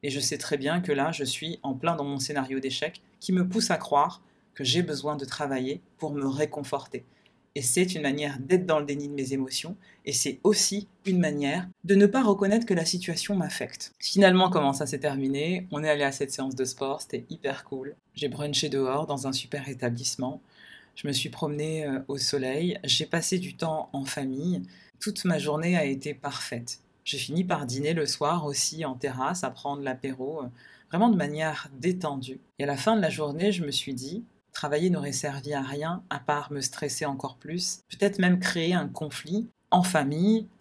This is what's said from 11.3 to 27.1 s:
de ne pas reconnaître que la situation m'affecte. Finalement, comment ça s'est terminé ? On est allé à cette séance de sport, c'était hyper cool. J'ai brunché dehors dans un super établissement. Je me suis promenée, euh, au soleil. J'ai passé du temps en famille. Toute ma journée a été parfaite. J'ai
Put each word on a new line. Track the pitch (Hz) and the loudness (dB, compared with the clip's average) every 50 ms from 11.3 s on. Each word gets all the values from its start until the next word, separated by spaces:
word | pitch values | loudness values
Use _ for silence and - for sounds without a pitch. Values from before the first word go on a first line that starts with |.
| 147 143 143 139 147 180 180 185 - _ _ | 2 0 0 0 0 -2 -4 -6 -12 _ _
de | 170 202 | 6 8
ne | 196 202 | 10 10
pas | 202 202 262 262 | 10 8 6 6
reconnaître | 214 202 196 202 196 202 233 233 | 6 4 4 6 4 4 4 4
que | 226 190 | 4 2
la | 170 160 | 2 2
situation | 165 - 180 185 - 165 156 - - 202 | 0 0 -2 -2 -4 -4 -4 -2 0 0
m'affecte. | 190 170 180 - - - - - - - - _ _ | 0 0 -2 -2 -6 -8 -8 -8 -12 -14 -14 _ _
Finalement, | - - - 190 202 185 185 185 185 185 | -6 0 6 8 8 10 10 8 6 6
comment | 185 185 147 139 139 | 4 4 4 4 2
ça | 135 151 | 0 -2
s'est | 131 151 135 | -4 -4 -2
terminé ? | - 147 135 135 135 135 135 139 151 165 185 185 185 - | -2 -2 -2 0 -2 0 0 0 0 0 0 -2 -4 -6
On | 156 147 156 | -6 -2 2
est | 156 | 2
allé | 151 147 143 | 2 2 2
à | 139 135 | 0 0
cette | - 147 131 | -2 -4 -4
séance | - - 135 135 131 | -4 -6 -4 -6 -2
de | 127 131 | -2 -2
sport, | 127 - - - 175 156 151 | -4 -2 -4 -4 -4 -4 -4
c'était | - - - 123 120 - | -6 -8 -8 -8 -8 -8
hyper | - 165 - 139 131 - - | -14 -6 -6 -6 -6 -6 -8
cool. | - - 131 131 143 147 _ _ _ _ | -10 -10 -8 -8 -10 -12 _ _ _ _
J'ai | - 147 139 | -6 -6 -4
brunché | 120 135 147 147 143 - - 151 | -4 -4 -6 -2 -2 0 0 0
dehors | 139 139 135 127 131 143 160 | 0 0 0 0 0 -2 -2
dans | 151 147 135 135 | -2 -4 -4 -4
un | 135 131 | -4 -4
super | 135 - - - - 135 139 | -4 -6 -6 -8 -8 -8 -8
établissement. | 135 120 - 147 123 120 120 - - - 131 127 123 120 _ _ _ - - - - - - _ _ | -8 -4 -2 -2 -2 -2 -4 -4 -4 -2 -4 -6 -6 -8 _ _ _ -20 -20 -20 -20 -20 -20 _ _
Je | - - 143 | -10 -6 -2
me | 139 | -2
suis | 131 - - | -2 -2 -4
promenée, | - - - 151 147 147 151 156 160 156 151 | -6 -4 -4 -4 -2 -4 -4 -4 -2 -4 -4
euh, | 143 135 135 135 - | -4 -4 -6 -6 -6
au | - 139 | -6 -2
soleil. | - - - 143 131 127 131 143 170 180 170 - - | -2 0 0 0 -2 0 -2 0 0 0 -2 -2 0
J'ai | 143 - - 156 | 0 2 2 2
passé | - - 170 160 - - 185 | 0 -2 -2 0 0 0 -2
du | 180 185 - | -2 -4 -8
temps | - - 165 160 156 - - - | -4 -4 -2 -2 -2 -4 -6 -6
en | 139 135 | -6 -6
famille. | 135 - - 139 131 131 135 151 180 175 - - - - - - - _ _ | -4 -4 -4 -4 -4 -4 -2 -2 -2 -2 -2 -4 -8 -14 -20 -20 -20 _ _
Toute | - 214 208 - - | -6 -6 -4 -2 0
ma | 185 170 151 | 0 0 2
journée | 139 147 151 151 160 175 180 175 | 0 0 -2 0 2 2 4 4
a | 156 | 4
été | 139 135 135 135 147 147 | 2 0 -2 -4 -8 -8
parfaite. | - - 143 135 - - - - 123 120 123 - - _ _ _ _ _ | -6 -8 -8 -6 -6 -8 -6 -6 -8 -8 -8 -12 -14 _ _ _ _ _
J'ai | - | -6